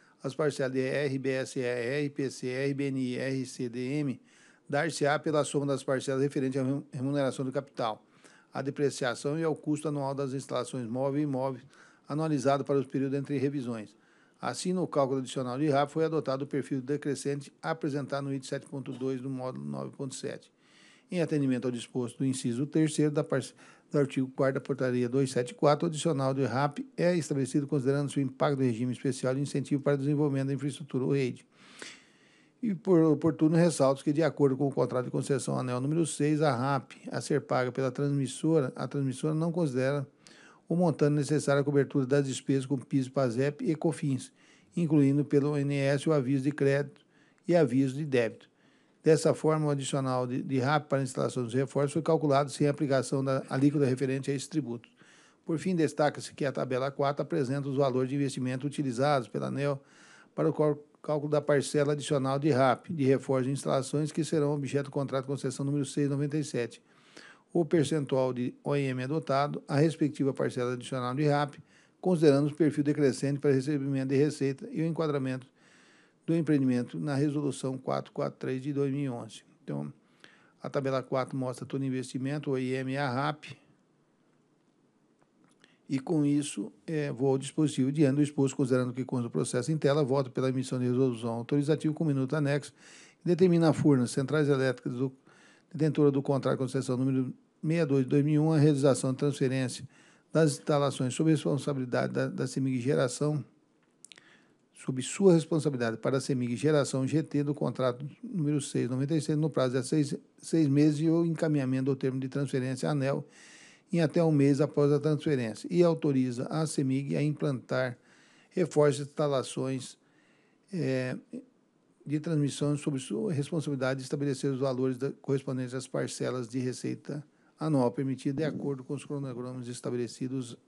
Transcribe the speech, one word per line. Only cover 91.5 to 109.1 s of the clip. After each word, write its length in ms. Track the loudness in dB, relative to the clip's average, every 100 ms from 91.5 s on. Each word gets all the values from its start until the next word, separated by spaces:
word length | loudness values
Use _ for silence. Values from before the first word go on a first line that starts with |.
| 0 2 0 0
com 120 | 0
minuto 320 | 0 0 0 0
anexo, 360 | 0 -2 -4 -16 -20 -20 -20 _
que 60 | -2
determina 440 | 4 6 6 6
a 20 |
Furnas, 400 | 6 6 6 4
Centrais 360 | 0 0 2 2
Elétricas, 440 | 4 2 0 -4
do, 200 | -4 -4 -6 _ -20 -20 _ _
detentora 380 | 0 2 4 4
do 100 | 4
contrato 320 | 0 0 0
de 40 | 0
concessão 380 | -2 -2 -2 0
número 380 | 0 0 -2 -6 _ _
sessenta 220 | -2 0
e 40 | 2
dois 180 | 2
de 60 | 4
dois 140 | 4
mil 100 | 4
e 40 | 4
um, 140 | 4
a 60 | 6
realização 520 | 6 6 4 4 0
de 80 | 0
transferência 720 | 0 0 0 0 -2 -4 -12 _ -20 _ _
das 200 | 4 4
instalações 600 | 2 0 2 2 0 -2
sob 160 | 2 2
responsabilidade 840 | 2 2 -2 -2 -4 -2 -2 -2
da, 160 | -2 -2
da 180 | -2 -4
cemig 340 | -2 -2 0
Geração, 640 | 0 2 0 0 -2 -2 -6 _ _ _ _ _ -20 -20 _ _ _ _ _ -10
sob 180 | -6 -6
sua 320 | -6 4 6
responsabilidade 640 | 6 4 0 0 0 -2 -2
para 180 | -2 0
a 40 |
semig 360 | 0 -2 -2 0
Geração 500 | 2 4 2 0 0
G 160 | 0
T 220 | 0 -2
do 100 | -2
contrato 480 | -2 -4 0 -2 -2 -8 -12
número 400 | -8 -2 0 0
seis 260 | -2 -2 -2
noventa 260 | -2 0